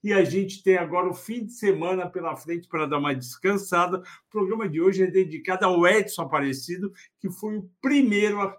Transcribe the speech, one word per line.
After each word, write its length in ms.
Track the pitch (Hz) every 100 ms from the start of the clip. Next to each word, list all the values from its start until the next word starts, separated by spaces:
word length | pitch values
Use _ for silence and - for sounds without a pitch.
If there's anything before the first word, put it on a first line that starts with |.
e 80 | 208
a 100 | 202
gente 400 | 156 180 190 -
tem 140 | 190 185
agora 320 | 165 175 185
o 60 |
fim 320 | 180 - 240 214
de 60 |
semana 540 | - 202 165 170 185 180
pela 300 | 180 165 139
frente 320 | 156 170 170
para 160 | 160
dar 140 | 147 147
uma 160 | 143
descansada. 840 | 131 123 - 190 202 190 175 180 185
O 300 | 185 - _
programa 380 | 214 190 226 202
de 140 | 151
hoje 200 | 180 190
é 40 | 185
dedicado 580 | 190 175 156 - 185
ao 220 | 196 180 175
Edson 340 | 214 196 -
Aparecido, 720 | 147 151 139 135 - 180 196 - _ _
que 120 | 190
foi 260 | 180 214 214
o 140 | 190 _
primeiro 640 | 262 285 247 202 208 208
a 120 | 196